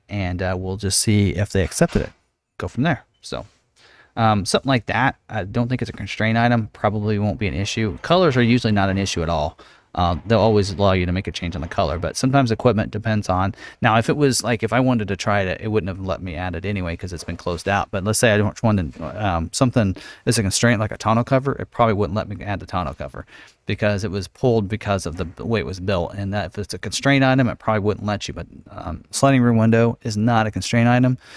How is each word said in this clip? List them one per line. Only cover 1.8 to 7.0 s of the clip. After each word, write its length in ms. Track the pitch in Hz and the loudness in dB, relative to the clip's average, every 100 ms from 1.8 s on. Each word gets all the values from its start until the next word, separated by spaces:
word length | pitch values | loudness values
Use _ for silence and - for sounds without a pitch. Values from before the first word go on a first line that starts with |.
| - - | 0 0
it. 100 | - - _ _ _ - | -4 -10 _ _ _ -12
Go 100 | 90 | -8
from 140 | - | -2
there. 220 | 131 127 - _ | -2 -2 -8 _
So, 240 | - 60 107 _ _ _ _ _ _ - | -12 -12 -12 _ _ _ _ _ _ 0
um, 260 | 113 104 95 | 2 2 2
something 240 | - - | 0 0
like 180 | 127 - | 0 0
that, 300 | 98 127 - - | 0 0 -2 -8
I 140 | 110 | -8
don't 260 | 101 120 120 | -4 -4 -2
think 140 | 127 | -2
it's 60 | 117 | -4
a 40 | |
constraint 440 | - 104 - 110 113 | -8 -10 -2 0 2
item. 320 | 120 120 104 | 2 2 -2
Probably 460 | - 107 107 | -2 -2 0